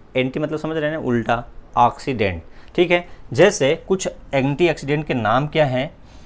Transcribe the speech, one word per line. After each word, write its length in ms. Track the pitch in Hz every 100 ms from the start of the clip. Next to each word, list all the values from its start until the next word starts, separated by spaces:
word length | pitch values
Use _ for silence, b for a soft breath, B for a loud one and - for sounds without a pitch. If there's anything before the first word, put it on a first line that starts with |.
| - 131
एंटी 240 | 127 151
मतलब 180 | 151 156
समझ 180 | 156 160
रहे 140 | 151
हैं 80 | 156
ना, 80 | 127
उल्टा, 380 | 120 113 117 - - - 117
ऑक्सीडेंट। 680 | 120 - - 120 101 82 - b b -
ठीक 140 | 175
है, 180 | 175 175 b b
जैसे 520 | 117 190 - 135 165 -
कुछ 200 | 190 190 - -
एंटीऑक्सीडेंट 720 | 139 131 143 175 147 135 151 151
के 80 |
नाम 320 | 135 107 120 147
क्या 200 | 156 143
हैं, 280 | 127 147 - b b